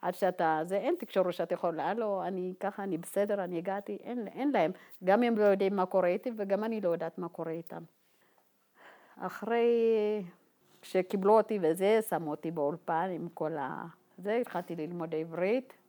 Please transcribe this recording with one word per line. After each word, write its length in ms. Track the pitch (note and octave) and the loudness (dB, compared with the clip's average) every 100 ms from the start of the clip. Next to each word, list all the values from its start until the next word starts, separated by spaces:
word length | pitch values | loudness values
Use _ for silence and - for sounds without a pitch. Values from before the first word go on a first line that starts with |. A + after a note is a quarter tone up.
עד 120 | F3+ | -4
שאתה, 460 | F#3 F#3 F3+ E3 D#3 | 0 -2 0 0 0
זה, 120 | E3+ G3 | 0 -2
אין 180 | A#3+ F4 | -2 -2
תקשורת 360 | A3+ - F3+ | -2 0 0
שאתה 200 | E3+ E3+ | 0 -2
יכול, 260 | F3 F3+ D#3+ | -2 -2 -2
"הלו, 420 | D3+ G#3+ A3 G3 | -2 -2 -2 -2
אני 300 | F3 F#3+ F#3 F#3 | -4 -4 -6 -4
ככה, 220 | G3 G#3 | -6 -6
אני 160 | G3 E3 | -6 -4
בסדר, 460 | F3 - G3+ G3+ | -4 -2 0 0
אני 140 | F3+ F3 | -2 -4
הגעתי", 400 | F3+ G3 G#3 G3+ | -4 -6 -6 -10
אין, 260 | - B3 G3+ | -8 -8 -8
אין 240 | - C#4 | -2 0
להם. 200 | B3+ D#3+ F#3+ - - | 4 2 0 -14 -6
גם 180 | F#3 G3+ | 4 4
הם 160 | A#3+ A3+ | 6 4
לא 60 | |
יודעים 320 | G#3 G3 G3 G3 | 6 6 4 2
מה 100 | F#3 | 2
קורה 220 | F#3+ F3+ | 2 2
איתי, 220 | F3+ - A3 | 2 -2 -6
וגם 280 | G3 G3 | -2 0
אני 160 | G#3+ A3+ | 0 -2
לא 80 | F#3+ | 0
יודעת 300 | E3 E3 - | 0 -2 -6
מה 100 | E3+ | -8
קורה 220 | - E3 | -6 -6
איתם. 320 | E3 E3 E3+ E3+ _ _ _ _ _ _ _ _ _ - - - - | -6 -8 -14 -14 _ _ _ _ _ _ _ _ _ -20 -20 -20 -12
אחרי 1080 | F#3 - G#3 A#3 A#3 A#3 A3+ A3 G#3 G#3+ F3+ - _ _ _ _ | -10 -8 -2 2 4 4 4 4 2 -2 -6 -14 _ _ _ _
כשקיבלו 540 | - F#3+ F#3 G3+ G3 A3 | -2 0 0 2 6 6
אותי 220 | G#3+ G#3+ | 6 2
וזה, 380 | E3 E3 F#3+ A3 A3 | 2 2 4 4 2
שמו 220 | D#3+ D#3+ | -2 -2
אותי 200 | D3+ E3 | -6 -4
באולפן 600 | E3 C#3+ E3 - E3 F#3 | -2 -2 -2 -2 -2 0
עם 180 | E3+ E3+ | -4 -8
כל 220 | - D#3 D#3+ | -6 -6 -4
ה-, 300 | C3 - E3+ - _ - | -6 -6 -10 -14 _ -12
זה, 180 | F#3 A#3 | -2 -2
התחלתי 400 | B3 F3 F3 E3 | -2 -4 -6 -6
ללמוד 380 | D#3 F3 E3 | -6 -6 -4
עברית. 580 | D#3+ E3 E3 F3+ B3 C4 - | -4 -4 -2 0 0 -2 -20